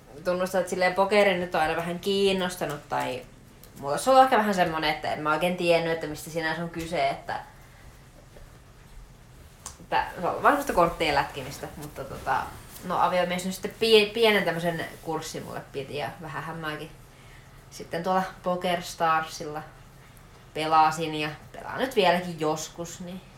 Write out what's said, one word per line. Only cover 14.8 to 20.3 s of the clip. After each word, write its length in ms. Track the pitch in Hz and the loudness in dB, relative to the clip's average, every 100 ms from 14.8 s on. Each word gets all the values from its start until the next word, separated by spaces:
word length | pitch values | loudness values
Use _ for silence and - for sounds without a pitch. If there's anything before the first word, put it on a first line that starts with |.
| - - | -6 -10
kurssin 420 | 165 156 - 143 | -6 -6 -6 -10
mulle 180 | - 123 - | -10 -12 -10
piti 260 | 139 - 139 | -10 -8 -6
ja 120 | - - | -8 -8
vähänhän 360 | 156 139 135 165 | -12 -10 -10 -8
mäkin 320 | 156 151 156 - - - - - - - - | -6 -8 -10 -16 -20 -20 -20 -20 -20 -20 -20
sitten 320 | - - 165 | -16 -8 -4
tuolla 200 | 185 185 190 - | 2 2 0 -4
PokerStarsilla 1160 | 185 180 180 175 175 - 165 160 170 - 156 151 - - - - - - - | -2 0 0 -2 -2 -2 2 2 0 -8 -10 -10 -12 -20 -20 -20 -20 -20 -20